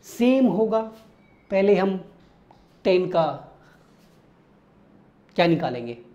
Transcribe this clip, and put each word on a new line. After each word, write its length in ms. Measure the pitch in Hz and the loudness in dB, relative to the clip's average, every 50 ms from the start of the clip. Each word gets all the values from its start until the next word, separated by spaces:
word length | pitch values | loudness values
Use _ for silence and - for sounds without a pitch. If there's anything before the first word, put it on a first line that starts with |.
| _ | _
सेम 400 | - - - 233 247 262 269 262 233 | -20 -6 -2 0 2 2 4 2 2
होगा, 320 | 170 190 220 214 214 220 220 220 - - - - _ _ _ _ _ _ _ _ | 2 0 0 0 0 -2 -4 -4 -12 -20 -20 -20 _ _ _ _ _ _ _ _
पहले 240 | 202 190 196 202 202 | -2 0 2 4 4
हम 240 | 180 190 196 190 185 - - - _ _ _ _ _ _ _ - _ _ _ _ _ _ | 2 2 -2 -2 -6 -10 -14 -20 _ _ _ _ _ _ _ -20 _ _ _ _ _ _
टेन 220 | 202 190 180 180 170 | 0 0 2 0 0
का 160 | - 170 160 151 139 143 - - - - _ - _ _ _ _ _ _ _ _ _ _ _ _ _ _ _ _ _ _ _ _ _ _ _ _ _ - _ _ _ _ _ _ _ - | -2 -2 -2 -2 -4 -8 -14 -20 -20 -20 _ -20 _ _ _ _ _ _ _ _ _ _ _ _ _ _ _ _ _ _ _ _ _ _ _ _ _ -20 _ _ _ _ _ _ _ 0
क्या 100 | 175 170 | 2 2
निकालेंगे? 500 | 170 - 170 139 123 123 117 117 120 - - - - | 2 0 -2 -6 -8 -8 -10 -12 -14 -14 -16 -20 -20